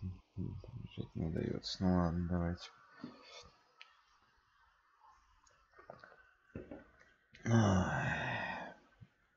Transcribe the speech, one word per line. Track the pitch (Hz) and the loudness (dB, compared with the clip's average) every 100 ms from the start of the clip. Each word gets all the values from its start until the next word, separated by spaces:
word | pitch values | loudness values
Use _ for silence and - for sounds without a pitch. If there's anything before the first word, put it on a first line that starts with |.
| 95 90 - - | -8 -10 -10 -8
Бежать | 92 92 110 113 - - - | -6 -6 -10 -12 -10 -10 -8
не | - 80 | -4 -2
удается. | 80 - - - - | 0 -2 -2 -4 2
Ну | 92 90 | 4 6
ладно, | 85 85 85 | 6 2 2
давайте. | 87 85 87 - - - - - - - - - - _ _ - _ _ _ _ _ _ _ _ _ _ _ - - _ _ _ _ _ - - - - - - _ _ - - - - _ - _ _ - - | 2 0 -2 -6 -18 -20 -16 -14 -14 -18 -18 -20 -20 _ _ -20 _ _ _ _ _ _ _ _ _ _ _ -20 -20 _ _ _ _ _ -20 -18 -18 -20 -20 -20 _ _ -14 -12 -14 -16 _ -20 _ _ -6 4
Ай. | 117 107 92 87 - - - - - - - - - - _ - _ _ | 6 8 6 4 0 0 -2 -2 -4 -4 -6 -10 -14 -20 _ -20 _ _